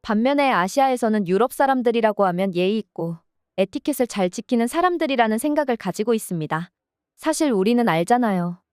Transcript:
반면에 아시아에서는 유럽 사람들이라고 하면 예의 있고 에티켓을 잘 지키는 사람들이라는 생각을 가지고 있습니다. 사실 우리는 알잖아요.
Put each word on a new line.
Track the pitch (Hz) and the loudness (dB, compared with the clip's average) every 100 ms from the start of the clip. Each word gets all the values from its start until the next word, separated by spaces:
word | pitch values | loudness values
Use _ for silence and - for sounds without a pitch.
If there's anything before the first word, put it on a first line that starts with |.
반면에 | - 208 247 285 277 | -2 0 2 2 2
아시아에서는 | 196 185 277 269 254 226 214 175 | 2 0 2 2 2 0 0 0
유럽 | 190 247 | 0 0
사람들이라고 | - 277 262 240 233 220 202 | 2 0 2 0 2 0 2
하면 | 196 175 196 | 0 0 -2
예의 | 175 185 220 | 0 0 -2
있고 | - - 165 165 _ _ _ - | -6 -8 -8 -8 _ _ _ -4
에티켓을 | 196 294 - 269 240 | -2 -2 -6 -2 -2
잘 | 208 180 | 0 -2
지키는 | - - 240 233 | -4 -2 0 0
사람들이라는 | 330 359 349 320 262 226 220 | 0 0 0 -2 2 2 2
생각을 | 302 294 277 233 | 0 0 -2 -2
가지고 | 185 - 214 | -4 -4 0
있습니다. | 226 - 175 151 156 170 _ _ _ _ | -2 -2 -6 -4 -4 -6 _ _ _ _
사실 | _ 311 311 311 | _ -4 0 0
우리는 | 208 190 240 226 | 2 2 2 2
알잖아요. | 165 175 240 233 185 175 175 _ | 0 2 2 2 -2 -4 -8 _